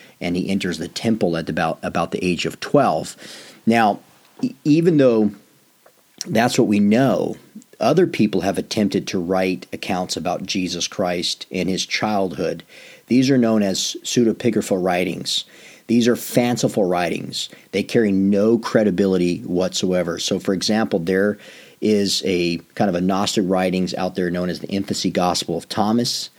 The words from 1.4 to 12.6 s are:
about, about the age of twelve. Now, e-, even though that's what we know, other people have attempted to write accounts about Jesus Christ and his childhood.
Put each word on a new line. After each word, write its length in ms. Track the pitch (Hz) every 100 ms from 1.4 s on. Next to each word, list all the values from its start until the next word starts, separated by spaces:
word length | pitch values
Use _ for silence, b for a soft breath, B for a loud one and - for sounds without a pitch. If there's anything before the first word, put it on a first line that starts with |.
| -
about, 300 | 78 82 80
about 280 | 90 87 85
the 120 | -
age 220 | 92 85
of 160 | 82 -
twelve. 560 | - 147 113 80 - - B B B B
Now, 360 | 110 117 107 101 - _ _ -
e-, 100 | - -
even 360 | 156 156 175 151
though 320 | 131 113 104 - _ _ _ _ _ _ _ - -
that's 320 | 110 120 -
what 100 | 104
we 120 | 104
know, 580 | 101 113 135 85 82 - - - - -
other 260 | 120 160 170
people 360 | - 107 95
have 160 | 92 87
attempted 480 | - 110 101 95 -
to 120 | 95
write 480 | 87 92 92 90 -
accounts 460 | 85 - 92 90 90
about 260 | 85 87
Jesus 420 | 95 98 87 85 -
Christ 600 | - 90 90 87 - -
and 200 | 92 90
his 160 | 90 -
childhood. 760 | - 110 104 95 - 82 82